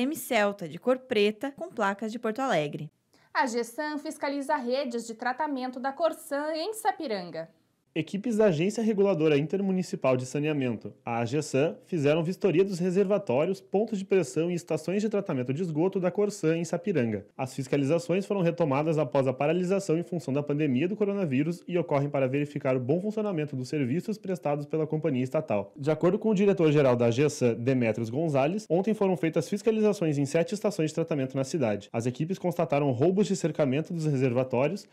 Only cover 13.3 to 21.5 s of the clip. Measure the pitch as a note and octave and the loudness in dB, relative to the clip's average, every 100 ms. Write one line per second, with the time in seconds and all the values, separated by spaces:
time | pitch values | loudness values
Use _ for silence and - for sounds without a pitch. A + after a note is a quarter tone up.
13.3 | B2 E3+ F#3+ - F#3+ A3+ G3 F#3+ F#3+ E3+ | 0 0 -2 -2 -2 0 -2 0 2 2
14.3 | D3+ E3+ F3 - D#3 E3 G3 G#3+ G#3 G3 | 0 0 -2 -4 -4 -2 -2 0 -2 -2
15.3 | C#3 B2 C3+ F#3 D3 F#3 G3 F3+ F3+ G3+ | -2 -2 -2 -2 0 0 0 0 0 -2
16.3 | G3+ D#3 E3 E3 F3 G#3 D#3+ A#2 G#2 - | 0 0 0 0 -4 -2 0 0 -2 -6
17.3 | - C3 - C3 C#3+ C3+ E3 E3 F3+ G3 | -8 -8 -6 -2 0 2 0 0 -2 -2
18.3 | G3+ E3+ E3+ E3 C3+ D#3 D3+ D3 C#3 C3 | 0 0 2 2 2 2 2 2 2 0
19.3 | B2+ D3 F3 F3+ G3 G3 D#3+ E3+ F3 - | 2 2 2 2 0 0 0 -2 -4 -2
20.3 | C3+ D3 D3 D3+ B2 F3+ G#3+ G3+ G3+ F3 | -2 0 0 2 2 0 0 -2 0 0
21.3 | C3 D3+ | 0 0